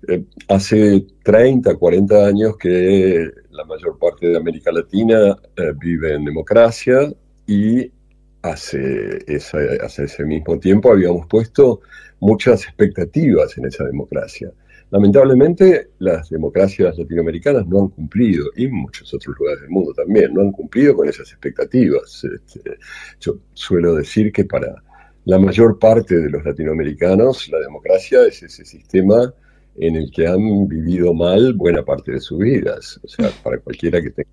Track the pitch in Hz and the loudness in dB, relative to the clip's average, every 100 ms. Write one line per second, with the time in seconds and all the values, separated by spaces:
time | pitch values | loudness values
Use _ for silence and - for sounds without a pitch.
0 | - 90 - - - 98 98 107 104 98 | -4 -6 -6 -20 -2 -2 2 2 4 4
1 | 98 _ - 107 123 131 123 - 87 87 | 0 _ 2 4 4 4 0 2 2 2
2 | 98 104 101 101 110 104 87 90 92 98 | 4 4 4 2 -2 -2 -2 0 2 2
3 | 95 85 82 - _ 73 78 92 85 - | 2 0 -4 -12 _ -18 -14 -10 -10 -4
4 | 85 - 85 82 82 80 - 82 82 98 | -4 -2 -2 -2 -2 -6 -4 -4 -4 -2
5 | 113 110 101 98 _ - 82 73 82 82 | 2 4 4 0 _ -6 -6 -6 -6 -4
6 | 78 73 73 78 78 113 117 110 - 127 | -4 -4 -4 -8 0 4 4 2 0 0
7 | 147 - _ _ - 104 107 120 127 _ | 0 -6 _ _ -4 -2 0 -2 -4 _
8 | _ _ _ _ 85 78 - 71 67 60 | _ _ _ _ -10 -10 -10 -6 -4 -6
9 | 50 50 - 71 - 78 69 67 58 - | -8 -10 -8 -10 -6 -6 -4 -4 -8 -8
10 | 71 - 76 76 76 82 92 104 123 104 | -10 -8 -6 -6 -4 -2 2 4 6 4
11 | 87 87 82 107 113 - 135 - _ - | 4 -2 -2 -2 -2 4 4 2 _ -20
12 | - _ 98 104 - 110 - - 104 - | -20 _ 0 2 2 0 -2 -2 -2 0
13 | 85 147 156 87 76 - 67 - 69 71 | -4 -2 2 2 0 -4 -12 -8 -8 -8
14 | - 67 64 - - - _ - _ 98 | -8 -8 -10 -14 -18 -18 _ -20 _ 2
15 | 101 101 135 131 151 175 190 175 - _ | 4 6 6 4 4 4 4 4 -2 _
16 | 92 80 80 80 78 - 98 98 92 82 | -4 -4 -6 -6 -4 0 0 2 -2 -2
17 | 78 82 82 82 143 135 87 95 98 - | -6 -4 -4 -4 -2 -2 0 0 -2 -6
18 | 76 107 120 85 71 - 131 110 65 - | -8 -2 0 0 -4 -6 -6 -6 -10 -14
19 | - 65 71 67 71 73 67 95 80 71 | -14 -14 -12 -6 -6 -6 -4 -4 -4 -6
20 | 82 107 - 87 101 98 - 120 143 123 | 0 2 2 0 -2 -4 -8 0 2 2
21 | 73 - - _ 69 - - 127 101 69 | 0 -4 -14 _ -12 -8 -4 0 0 0
22 | - - - - _ - - - - - | -4 -14 -12 -12 _ -18 -16 -16 -18 -20
23 | - _ - - _ - - 90 85 80 | -20 _ -10 -10 _ -18 -2 0 0 -2
24 | 73 - 107 - 98 69 60 - _ _ | -2 -2 0 0 -4 -4 -6 -12 _ _
25 | _ _ - 92 95 98 117 104 110 113 | _ _ 0 2 4 6 4 4 2 2
26 | 110 87 76 71 76 71 78 78 73 73 | 2 -2 -2 -6 -8 -6 -6 -4 -6 -2
27 | 87 95 123 127 - 80 69 76 - 95 | 0 2 2 0 -6 -8 -8 -12 -2 -2
28 | - 127 120 - 85 - - - _ 95 | 2 2 2 0 -20 -20 -20 -20 _ 0
29 | 95 110 123 - _ _ _ - 82 80 | 4 2 0 -6 _ _ _ -6 -4 -4
30 | 69 - 82 92 110 101 92 80 78 90 | -6 -4 -2 0 0 0 -2 -4 -4 0
31 | 87 82 87 95 127 110 87 80 69 67 | 0 0 0 2 2 0 -2 -2 -4 -8
32 | - 65 - 80 107 131 - - - - | -6 -12 -10 -4 -2 0 -4 -8 -14 -20
33 | - - 214 - - 62 - 62 82 85 | -20 -6 -6 -6 -10 -10 -10 -8 -2 -2
34 | 69 - - | -4 -10 -14